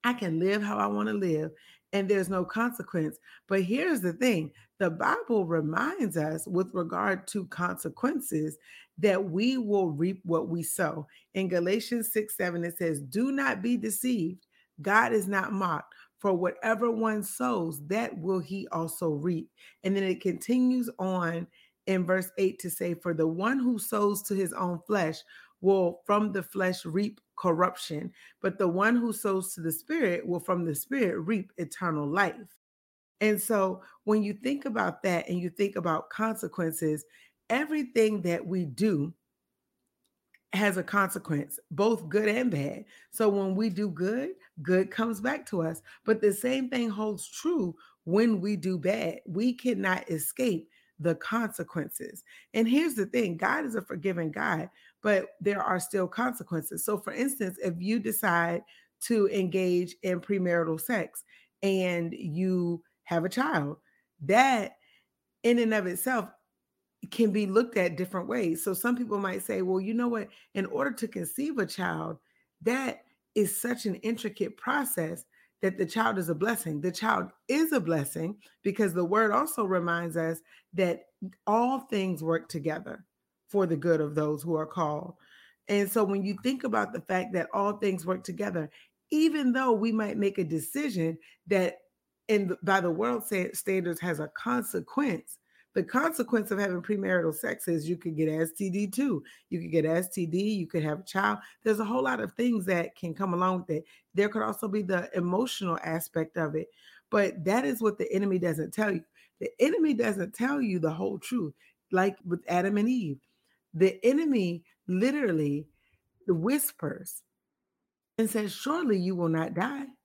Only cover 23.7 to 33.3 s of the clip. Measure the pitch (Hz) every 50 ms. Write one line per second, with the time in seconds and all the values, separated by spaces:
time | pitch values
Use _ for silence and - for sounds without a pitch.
23.7 | 240 208 - - 226 208 208 202 208 202 - - 208 190 190 165 - - 185 180
24.7 | 175 170 - - 208 202 170 156 160 - - _ - - - _ _ _ - 190
25.7 | 196 190 180 170 170 - _ - 202 208 214 208 185 196 175 - - 196 185 185
26.7 | 185 - - 170 156 196 208 208 - _ _ _ _ - - 185 165 160 180 180
27.7 | 180 - - - 160 147 - - - - - - _ _ - 196 190 196 196 175
28.7 | 165 185 202 220 240 240 233 233 214 214 - 208 190 190 185 185 - 180 160 165
29.7 | 160 165 - - 311 330 269 190 175 170 - 175 175 170 - - 185 175 170 165
30.7 | 147 147 - _ 269 277 233 175 - - 160 180 226 202 180 - _ - 170 -
31.7 | - - 185 170 160 151 147 143 156 190 202 170 - - 208 - - _ _ _
32.7 | _ _ _ _ _ _ _ _ _ _ 208 214